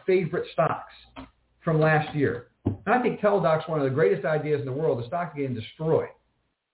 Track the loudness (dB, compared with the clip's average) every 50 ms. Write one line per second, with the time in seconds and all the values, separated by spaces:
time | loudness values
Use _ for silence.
0 | 0 2 2 2 2 0 -2 -4 -4 -2 0 0 0 0 0 -4 -8 -14 -20 -20
1 | -20 -20 _ -18 -18 -18 _ _ _ _ _ _ -2 0 2 4 4 4 4 2
2 | 0 -2 -2 0 0 0 -2 -4 -10 -16 _ _ _ -6 -6 -4 -2 0 0 2
3 | 2 0 -2 0 2 2 2 4 2 2 2 0 0 -2 -2 0 0 0 2 2
4 | 4 4 2 2 0 -2 -2 -2 0 0 -2 -2 -2 -4 -4 -2 0 0 0 -2
5 | -4 -6 -6 -6 -6 -6 -6 -6 -6 -4 -4 -8 -8 -12 -10 -6 0 0 0 0
6 | 0 -4 -10 _ _ _ _ _ _ _ _ _ _ _